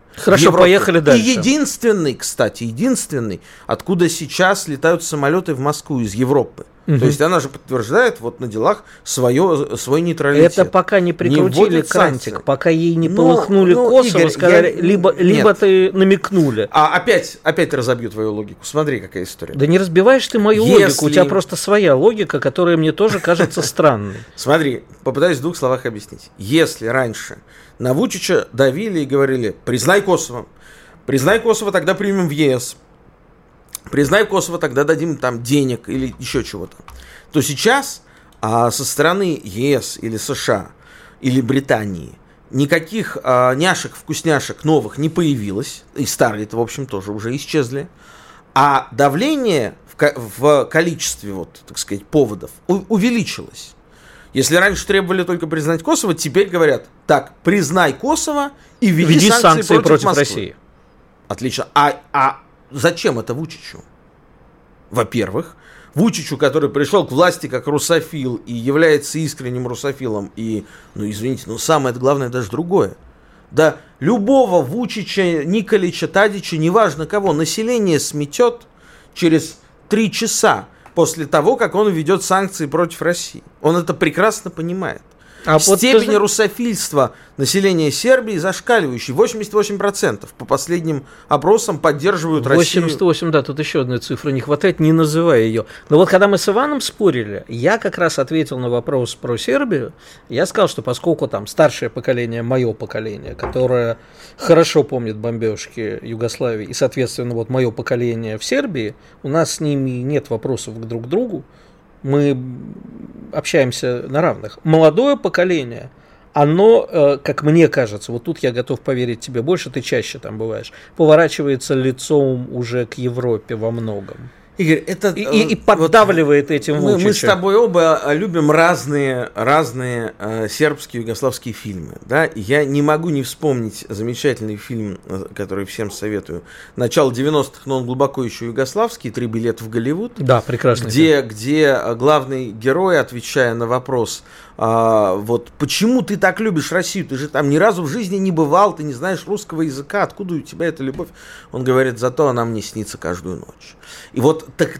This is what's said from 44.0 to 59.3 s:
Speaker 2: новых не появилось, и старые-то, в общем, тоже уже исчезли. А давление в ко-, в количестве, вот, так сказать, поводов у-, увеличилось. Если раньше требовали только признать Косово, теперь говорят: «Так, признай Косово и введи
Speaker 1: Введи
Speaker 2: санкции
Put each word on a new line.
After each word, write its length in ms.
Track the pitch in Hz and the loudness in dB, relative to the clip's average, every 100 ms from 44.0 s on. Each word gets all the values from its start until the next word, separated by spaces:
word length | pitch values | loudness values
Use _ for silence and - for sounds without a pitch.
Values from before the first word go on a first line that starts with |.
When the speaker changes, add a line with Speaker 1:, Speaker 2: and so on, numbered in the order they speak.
| - 147 160 139 - - | -8 -4 0 -2 -2 -4
Speaker 2:
новых 340 | 147 151 107 - | 2 2 0 -4
не 120 | 156 | -4
появилось, 760 | 175 160 123 101 98 139 - _ - | 0 0 0 -4 -6 -8 -12 _ -8
и 100 | 131 | -6
старые-то, 500 | - 123 104 107 113 | 0 0 0 -6 -4
в 40 | |
общем, 240 | 113 - 131 | -4 -6 -8
тоже 260 | 98 101 | -8 -8
уже 240 | 104 113 139 | -8 -6 -8
исчезли. 540 | - 160 120 139 170 - - - - - _ 131 | -4 -2 -2 -6 -12 -18 -20 -20 -20 -20 _ 2
А 320 | 143 135 - | 4 2 -2
давление 800 | 120 143 151 285 294 233 147 104 - _ | 0 2 2 -2 0 0 0 -2 -10 _
в 60 | - | 0
ко-, 160 | 147 127 | 0 0
в 500 | 110 117 147 143 117 | -12 0 2 4 2
количестве, 640 | 160 170 156 - - 101 | 0 0 -4 -8 -8 -10
вот, 280 | 95 - - - | -10 -12 -16 -16
так 100 | - | -12
сказать, 280 | - 98 - | -8 -10 0
поводов 460 | 151 113 95 78 - - | 2 2 -2 -12 -14 -4
у-, 180 | 190 185 | -2 0
увеличилось. 880 | 214 240 233 - - - - - _ _ _ - - - | 0 2 0 -4 -8 -14 -18 -20 _ _ _ -20 -20 -6
Если 220 | 131 131 175 | -2 2 2
раньше 320 | 196 180 - | 2 0 0
требовали 360 | 196 180 185 | 0 2 -2
только 220 | 175 175 160 | -2 -4 -4
признать 380 | 160 151 165 | -2 -2 -2
Косово, 300 | 262 330 208 | 0 0 0
теперь 340 | 156 147 180 196 | -4 0 0 2
говорят: 380 | 175 151 120 - _ - | 2 2 2 -4 _ 0
«Так, 280 | 139 - _ | 0 0 _
признай 480 | 170 202 143 180 156 | 0 0 2 2 2
Косово 580 | - 269 311 320 294 277 - _ - | 0 -2 -2 0 -2 -4 -8 _ 0
и 80 | 208 | 2
введи 260 | 160 165 156 | 4 4 6
Speaker 1:
Введи 140 | |
Speaker 2:
санкции 120 | 202 | 6